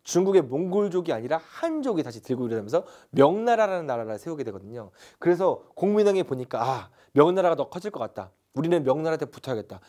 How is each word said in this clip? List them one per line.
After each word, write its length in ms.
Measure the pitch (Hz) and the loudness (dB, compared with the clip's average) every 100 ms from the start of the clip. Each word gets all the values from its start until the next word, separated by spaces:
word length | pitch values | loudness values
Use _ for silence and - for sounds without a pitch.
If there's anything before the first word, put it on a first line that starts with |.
중국의 380 | - 175 190 190 | -2 0 4 4
몽골족이 720 | 131 139 185 196 202 180 165 | 2 -4 -2 0 0 -2 -2
아니라 280 | 113 123 160 | -4 -2 -4
한족이 600 | - - 330 311 262 170 | -6 -6 -4 -4 -2 -4
다시 180 | 127 113 | -4 -10
들고 240 | - 127 120 | -6 -4 -2
일어나면서 380 | 113 104 160 - - _ | -4 -2 -2 -2 -18 _
명나라라는 720 | - 143 202 233 226 208 180 | 4 6 6 2 2 2 0
나라를 320 | 151 117 110 107 | -4 -6 -6 -8
세우게 280 | 170 156 | -8 -8
되거든요. 480 | 113 98 98 120 104 _ - - | -8 -10 -14 -16 -16 _ -20 -2
그래서 460 | 170 175 185 - - | 0 2 2 0 -8
공민왕이 480 | - 190 208 202 190 | -2 2 4 4 4
보니까 400 | - 131 127 113 | 0 -4 -6 -4
"아, 280 | 123 107 95 _ _ | -2 -4 -8 _ _
명나라가 440 | 135 160 185 180 156 | 6 6 6 2 0
더 120 | 127 | -4
커질 220 | - 104 | -8 -10
것 80 | - | -8
같다. 320 | 110 - 95 _ _ | -10 -10 -14 _ _
우리는 300 | 131 160 175 | -4 0 2
명나라한테 420 | 131 147 160 156 135 | 2 0 0 -4 -6
붙어야겠다. 540 | - 131 113 - 95 | -10 -8 -8 -8 -16